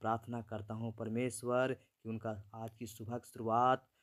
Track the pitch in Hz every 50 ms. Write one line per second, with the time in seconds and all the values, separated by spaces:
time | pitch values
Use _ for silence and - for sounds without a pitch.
0 | - 110 113 117 - 120 120 120 113 - 113 104 101 107 110 110 117 117 113 -
1 | 113 110 110 117 127 123 120 - 123 120 123 127 131 127 127 - _ _ _ _
2 | - 113 113 113 - 113 107 101 101 - - 113 113 113 - - 120 107 - -
3 | 110 104 120 120 - - - 120 110 110 110 117 123 127 131 131 - _ _ _